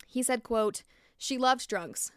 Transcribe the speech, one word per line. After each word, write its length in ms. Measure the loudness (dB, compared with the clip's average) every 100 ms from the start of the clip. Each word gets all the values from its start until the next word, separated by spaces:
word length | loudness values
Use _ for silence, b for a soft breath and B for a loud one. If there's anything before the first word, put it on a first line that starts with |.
| -8
He 160 | -2
said, 200 | 0 0
quote, 400 | 0 0 2 -2 -12 b b b
"She 200 | -6 2
loved 300 | 4 2 0
drugs. 440 | -6 -6 -8 -8